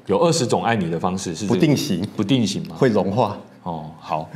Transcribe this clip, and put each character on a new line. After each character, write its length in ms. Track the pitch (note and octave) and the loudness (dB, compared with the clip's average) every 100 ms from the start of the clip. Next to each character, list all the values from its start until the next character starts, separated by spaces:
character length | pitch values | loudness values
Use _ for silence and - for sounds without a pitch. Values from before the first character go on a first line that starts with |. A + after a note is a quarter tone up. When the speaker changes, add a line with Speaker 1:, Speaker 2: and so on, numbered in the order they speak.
Speaker 1:
有 140 | - C3+ | -2 2
二 120 | E3+ | 4
十 160 | C#3+ A#2+ | 2 2
种 160 | G2+ | 0
爱 140 | F#2 A#2 | 2 2
你 140 | E2+ | 0
的 100 | E2 | -2
方 160 | F2 F#2 | -2 -2
式， 180 | F#2+ | -4
是 120 | D#2+ G#2 | -4 0
这 80 | |
个 0 | |
Speaker 2:
不 40 | G#2+ | 4
定 160 | D3+ | 4
型。 320 | C3 - F2+ G2 | 2 0 -4 -4
Speaker 1:
不 80 | - | -4
定 240 | G#2 C3+ G#2+ | 0 2 2
型 160 | F2+ - | -2 -6
吗？ 80 | - | 0
Speaker 2:
会 140 | C3+ | 2
融 200 | G#2 F#2+ | 2 0
化。 280 | G2+ A2 G2+ - - | 0 -2 -2 -14 -16
Speaker 1:
哦， 280 | F2+ E2 D#2 D#2 | -12 -10 -10 -14
好， 300 | - D#2 D#2+ | -6 -6 -6